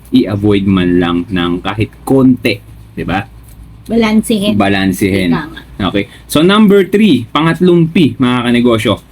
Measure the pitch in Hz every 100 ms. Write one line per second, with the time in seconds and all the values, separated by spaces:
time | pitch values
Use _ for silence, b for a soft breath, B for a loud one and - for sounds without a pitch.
0 | - 131 120 104 104 101 98 95 90 87
1 | 87 87 87 92 87 90 95 101 107 -
2 | - 135 131 123 123 - - - - -
3 | 80 92 - - - - - - - 226
4 | 220 220 - 220 208 214 98 98 95 90
5 | 98 95 90 80 - - - - 98 101
6 | 101 B B 143 170 208 214 202 185 202
7 | 214 127 113 147 160 160 180 175 165 190
8 | 139 113 127 123 120 120 120 113 113 95
9 | -